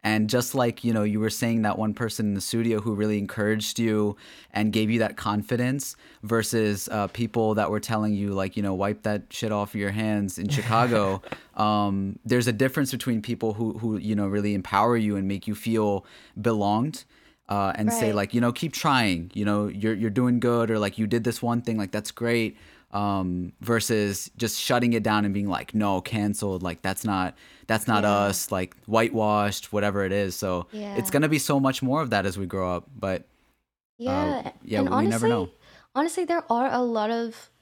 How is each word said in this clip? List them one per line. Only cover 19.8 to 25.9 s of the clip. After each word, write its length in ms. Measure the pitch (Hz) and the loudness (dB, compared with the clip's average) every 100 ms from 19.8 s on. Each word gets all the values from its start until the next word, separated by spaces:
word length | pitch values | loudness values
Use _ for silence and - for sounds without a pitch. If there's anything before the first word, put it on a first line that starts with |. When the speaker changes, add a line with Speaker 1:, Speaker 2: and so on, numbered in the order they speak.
| 107 | -2
Speaker 1:
you're 160 | 107 110 | 0 0
doing 300 | 101 123 123 | 2 2 2
good," 300 | 120 120 113 | 2 2 2
or, 80 | 110 | 2
like, 180 | 101 101 | 0 -2
"You 80 | 107 | 0
did 160 | 117 | 0
this 180 | 113 110 | 0 -2
one 180 | 117 120 | -2 -2
thing, 160 | 117 110 | -2 -4
like, 140 | 98 | -2
that's 200 | 104 104 | -4 -6
great." 460 | - 117 117 110 - - - _ | -4 0 0 0 -6 -20 -20 _
Um, 600 | 101 104 98 92 90 90 - | -2 0 0 0 -2 -6 -8
versus 680 | 113 117 - 110 104 98 - - | 0 0 2 2 0 -2 -10 -6
just 220 | 110 - | -4 -4
shutting 340 | - 123 120 | 0 2 4
it 80 | 117 | 2
down 220 | 110 107 104 | 2 2 2
and 80 | |
being 140 | 98 101 | 0 -2
like, 240 | 87 - 110 | -4 -2 0
"No, 240 | 104 | 2